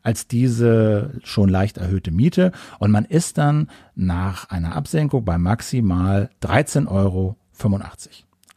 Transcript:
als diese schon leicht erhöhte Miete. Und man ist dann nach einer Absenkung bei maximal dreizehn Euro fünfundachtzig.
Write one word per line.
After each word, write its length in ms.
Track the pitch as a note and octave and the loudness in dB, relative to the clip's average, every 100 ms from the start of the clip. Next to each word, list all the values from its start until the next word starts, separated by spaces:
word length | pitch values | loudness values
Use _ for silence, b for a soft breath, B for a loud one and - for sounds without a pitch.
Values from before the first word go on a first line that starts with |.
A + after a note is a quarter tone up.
| - | -4
als 240 | A2 - | -4 -4
diese 840 | A#2 B2+ A#2 A#2+ A2+ A2 G#2 G#2+ - - | 0 0 2 4 4 4 2 -2 -10 -6
schon 240 | - G2 | 2 2
leicht 280 | F#2 G2+ - | 4 0 -2
erhöhte 360 | F2+ F#2+ - | -4 -4 -2
Miete. 400 | E2 D3 F3 F3+ B B B | 0 2 2 0 B B B
Und 140 | G#2 | 2
man 120 | G#2 - | 2 2
ist 320 | D#3 F3 - | -2 -2 0
dann 320 | D3 D3 D3+ B B - | 0 0 -2 B B -6
nach 520 | F#2 F2+ F#2 F#2 - | -2 -2 -4 -6 -8
einer 280 | F#2 E2 E2 | -6 -4 -6
Absenkung 480 | - D#3+ D3 C#3 G#2+ | -4 -2 0 -2 0
bei 120 | E2+ | 0
maximal 960 | F2 A2+ - B2+ A2 F2+ F#2 G2 G2+ - | 0 -2 -2 -2 0 2 0 0 -2 -6
dreizehn 480 | F2 G#2 D3 - D3+ | -2 0 0 -2 -2
Euro 500 | G2 G2 F#2 F#2+ G#2+ _ | 0 0 0 -4 -6 _
fünfundachtzig. 760 | _ A2 G2 - - - - _ _ _ | _ -2 -2 -4 -16 -20 -20 _ _ _